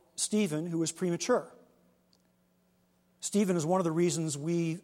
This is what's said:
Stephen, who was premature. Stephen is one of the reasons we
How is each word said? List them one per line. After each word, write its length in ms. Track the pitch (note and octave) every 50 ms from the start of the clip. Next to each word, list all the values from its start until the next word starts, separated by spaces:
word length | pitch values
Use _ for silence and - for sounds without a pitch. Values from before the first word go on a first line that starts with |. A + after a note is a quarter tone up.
| _ _ _
Stephen, 520 | - - - G#3+ G#3+ G#3 F3+ D3+ D3+ E3
who 100 | F3+ E3
was 140 | E3 E3 D#3
premature. 560 | - - F#3 F3+ E3+ E3 - - B3 G3+ - - - - - _ _ _ _ _ _ _ _ _ _ _ _ _ _ _ _ _ _ _ _ _ _ _ _ _ _ _ _ _ _ _
Stephen 340 | - - - G3+ G#3+ F#3 F#3
is 100 | F3 D3
one 140 | D#3+ F3+ F#3+
of 60 | F3+
the 60 | E3+
reasons 460 | D#3 E3 F3 F3 C#3+ D#3+ D#3+ D#3+ C#3
we 420 | C#3+ C#3+ E3 E3+ E3+ E3+ E3 D#3+ F#3+